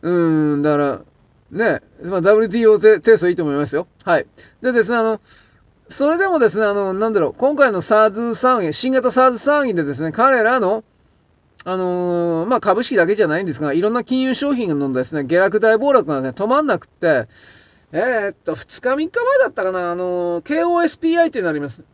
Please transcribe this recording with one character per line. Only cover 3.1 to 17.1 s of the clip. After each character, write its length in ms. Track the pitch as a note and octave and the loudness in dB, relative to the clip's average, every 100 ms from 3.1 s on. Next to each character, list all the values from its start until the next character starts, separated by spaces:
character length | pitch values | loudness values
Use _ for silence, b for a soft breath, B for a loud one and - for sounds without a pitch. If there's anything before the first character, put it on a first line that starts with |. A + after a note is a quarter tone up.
訴 160 | A3 F3+ | 4 4
い 40 | |
い 20 | F3 | -2
と 60 | |
思 100 | D#3 | -2
い 20 | C#3+ | -2
ま 100 | D3 | -2
す 80 | |
よ。 140 | C#3+ C#3+ _ | -4 -6 _
は 160 | - E3 | -2 -2
い。 60 | - _ b b | -2 _ b b
で 120 | B3+ | -2
で 100 | A#3+ | 0
す 80 | G3+ | 0
ね、 60 | A#3+ | 0
あ 60 | |
の、 180 | A3 G#3+ b b b b _ _ _ | 0 -2 b b b b _ _ _
そ 220 | - C#4+ | -2 0
れ 80 | E4+ | 0
で 100 | G4 | 0
も 120 | E4+ | 2
で 100 | A3+ | 0
す 100 | F#3+ | 2
ね、 60 | G#3+ | 0
あ 80 | |
の、 180 | G3+ G3 | 0 -4
な 180 | F#3+ A3 | -2 -2
ん 40 | |
だ 80 | G#3 | 0
ろ 60 | D#3 | -2
う、 60 | |
今 220 | - C4 D4 | 0 -2 2
回 160 | C4+ | 2
の 80 | G3 | 2
サ 280 | - G#3+ G#3+ | 0 2 2
ー 40 | |
ズ 100 | G3+ | 0
騒 440 | A#3 A3+ B3+ B3 F3 | -6 -2 0 0 0
ぎ、 80 | |
新 180 | D3+ B3+ | -2 0
型 200 | C4 B3 | 0 0
サ 160 | B3+ C4 | 2 2
ー 40 | |
ズ 180 | B3 C4+ | 2 0
騒 160 | D4 C4+ | 0 0
ぎ 60 | |
で 100 | F3+ | -2
で 100 | C#3+ | -4
す 100 | C3 | -4
ね、 80 | D#3+ | -6
彼 320 | D#3+ B3+ B3+ | 0 2 4
ら 160 | G#3+ B3+ | 2 2
の、 240 | F#3+ A3 - _ _ _ _ _ _ _ | 0 -2 -6 _ _ _ _ _ _ _
あ 140 | - F#3 | -8 -4
の 680 | F3+ F3+ F3+ F3 E3+ E3 | -2 -2 -2 -2 -2 -2
ー、 60 | F3+ | 0
ま 80 | B3 | -2
あ、 20 | |
株 240 | G3+ G3 | 0 0
式 140 | B3 A3+ | 0 0
だ 100 | E3+ | 2
け 80 | G#3 | 2
じ 80 | |
ゃ 60 | F3+ | 0
な 100 | D#3 | 0
い 40 | F#3+ | -4
ん 20 | |
で 60 | |
す 80 | B2+ | -4
が、 100 | D3 | -2
い 80 | C#3+ | 0
ろ 120 | G#3 | 0
ん 20 | |
な 100 | A#3+ | -2
金 200 | - B3+ | -2 -2
融 100 | C4 | -2
商 200 | B3+ C#4+ | -2 -2
品 240 | C4 G#3+ D3 | -2 -2 -2
の 140 | C#3 | -2
で 140 | B2+ B2+ | -4 -4
す 100 | D#3 | -6
ね、 80 | |
下 160 | C3 E3+ | -2 2
落 220 | F#3+ G#3 | 2 2
大 160 | A3 A3+ | 2 2
暴 160 | C#4 | 4
落 160 | C4 D3+ | 2 2
が 100 | C#3+ | -4
ね、 120 | C3 | -4
止 140 | - G#3 | -4 -2
ま 120 | C4+ | 0
ん 80 | D4+ | 0
な 100 | G#3 | -2
く 40 | |
っ 40 | - | -4
て、 400 | _ F3 | _ 0